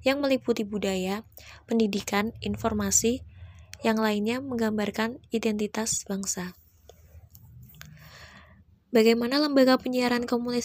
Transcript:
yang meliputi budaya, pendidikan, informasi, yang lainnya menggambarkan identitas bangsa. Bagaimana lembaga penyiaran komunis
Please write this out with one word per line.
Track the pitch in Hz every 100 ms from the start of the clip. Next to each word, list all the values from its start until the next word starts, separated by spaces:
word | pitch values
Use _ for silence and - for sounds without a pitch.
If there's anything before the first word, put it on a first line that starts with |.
yang | 262 277
meliputi | 277 262 - 226
budaya, | 202 208 196 190 185 202 - - - - -
pendidikan, | 226 214 196 - 202 214 -
informasi, | 214 208 226 208 196 - 226 254 - - - - - -
yang | 226 220
lainnya | 220 208 214 247
menggambarkan | 277 240 220 214 208 202 220 269 -
identitas | 226 220 208 208 - 220 - -
bangsa. | 196 196 - 180 - _ _ - - - - - - - - - - - - - - - - - - _ _ -
Bagaimana | 233 226 233 240 285
lembaga | 302 269 262 254
penyiaran | 254 254 247 240
komunis | 240 240 240 240